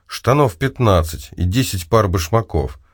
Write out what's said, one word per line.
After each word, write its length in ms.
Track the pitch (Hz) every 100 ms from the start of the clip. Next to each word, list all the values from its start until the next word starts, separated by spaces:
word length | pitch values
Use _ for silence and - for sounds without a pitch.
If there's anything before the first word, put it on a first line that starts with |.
| _
Штанов 520 | - - 143 135 -
пятнадцать 720 | 135 - 117 90 80 80 - -
и 80 | 90
десять 420 | 113 127 95 -
пар 220 | 113 101
башмаков". 680 | 95 - 113 113 80 65 - _